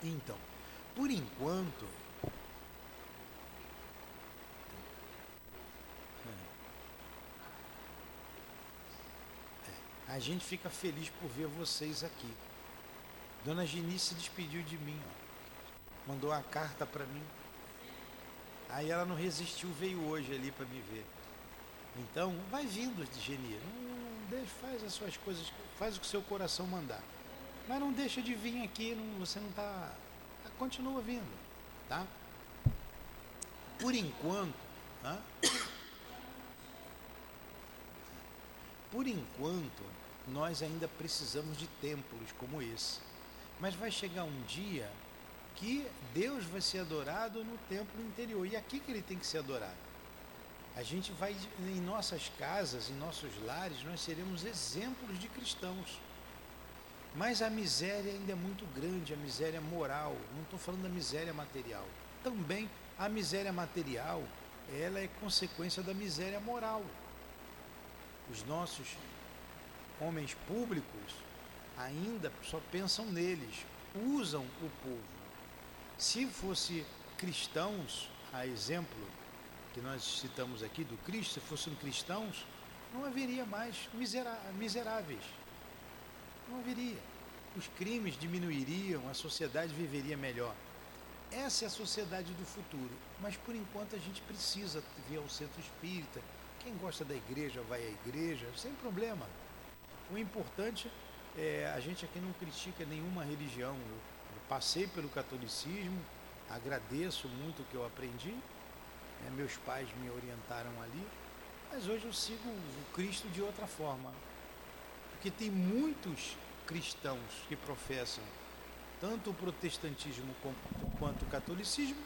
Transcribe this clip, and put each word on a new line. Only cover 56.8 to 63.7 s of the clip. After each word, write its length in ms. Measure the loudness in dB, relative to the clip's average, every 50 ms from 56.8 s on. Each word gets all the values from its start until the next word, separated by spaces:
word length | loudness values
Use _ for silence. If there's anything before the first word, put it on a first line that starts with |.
| -12 -12 -12 -10 -10 -6 0
Mas 260 | 2 4 6 6 8
a 80 | 6 6
miséria 640 | 6 6 6 6 6 6 6 6 4 4 2 2 0
ainda 200 | 2 2 2 2
é 20 |
muito 320 | 2 2 2 0 0 -4 -4 -2
grande, 400 | 0 2 4 4 2 2 0 0
a 20 |
miséria 420 | 0 0 0 2 4 4 4 4 2
moral. 560 | 0 2 2 4 4 4 4 2 2 2 0 0 -2 -4 -4
Não 80 | -4 -4
tô 140 | -4 -4 -4
falando 240 | -2 0 0 0 2
da 80 | 2
miséria 420 | 2 2 2 4 2 2 2 2 0
material. 540 | 0 -2 -2 -2 -4 -4 -2 -4 -4 -4 -6 -8 -8 -10 -10 -10 0 0
Também 460 | 2 4 4 4 4 4 2 2 -2 -4 -6 -10 -10 -2 2
a 100 | 2 4
miséria 420 | 4 4 4 6 4 4 4 4
material, 720 | 4 4 2 4